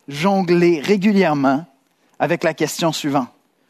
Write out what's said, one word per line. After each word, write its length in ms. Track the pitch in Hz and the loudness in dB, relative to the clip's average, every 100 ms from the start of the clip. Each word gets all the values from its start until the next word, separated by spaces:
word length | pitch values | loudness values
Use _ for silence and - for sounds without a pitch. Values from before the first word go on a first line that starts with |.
| - | -16
jongler 720 | 143 185 196 175 175 175 160 | -4 -2 0 2 2 4 2
régulièrement 840 | 127 208 202 196 170 147 139 135 175 _ _ _ _ - | 0 0 2 2 2 2 0 0 -4 _ _ _ _ -6
avec 240 | 147 170 | -4 0
la 100 | 165 | -2
question 400 | 156 151 - 170 | -2 -6 -2 -4
suivante. 380 | - 147 139 120 _ _ _ _ | -2 -4 -4 -4 _ _ _ _